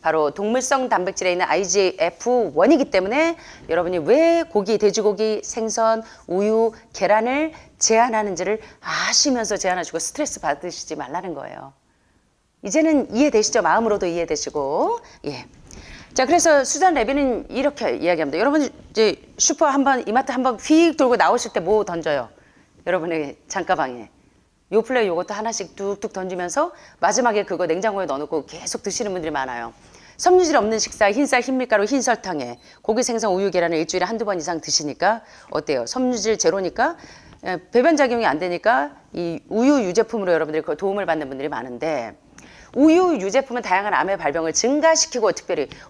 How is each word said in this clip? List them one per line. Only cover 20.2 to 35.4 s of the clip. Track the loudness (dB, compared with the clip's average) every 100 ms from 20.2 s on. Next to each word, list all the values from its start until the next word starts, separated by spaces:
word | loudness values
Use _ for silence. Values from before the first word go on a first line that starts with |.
| 0
한번 | 0 -2 -2
휙 | 4 6 6 4
돌고 | 2 4
나오실 | 4 2 0
때 | -4
뭐 | 0 0
던져요? | 0 -4 -2 -2 -4 -12 _ _ _ _ -4
여러분의 | -2 -2 -4 -6 -10 -10
장가방에. | -6 -2 -2 -2 -6 -16 _ _ _ _ _ _
요플레 | -2 0 0 0
요거트 | 0 -4
하나씩 | -6 -6 -6 -8 -8
뚝뚝 | -8 -6 -8
던지면서 | -8 -8 -6 -4 -2 -2 -4 -20 _
마지막에 | 0 2 2 2
그거 | 0 -2 0
냉장고에 | 0 -2 -2 -4
넣어놓고 | -4 -4 -6 -6
계속 | -10 -10 -8
드시는 | -6 -6 -4
분들이 | -4 -4
많아요. | -4 -4 -6 -10 -14 -20 -20 -20 -4
섬유질 | 4 4 6 2
없는 | 2 0
식사, | -4 2 2
흰쌀, | 2 2 0
흰밀가루, | 0 -2 0 2
흰설탕에 | 2 0 0 -2 -4 -6 -6 -10 -18 -8
고기, | -2 0
생선, | 0 0 0
우유, | 0 0
계란을 | -2 -2 -2
일주일에 | -2 -2 -4
한두 | -4
번 | -4 -4
이상 | -6 -6
드시니까 | -4 -4 -4 -2 0 0 -6 -20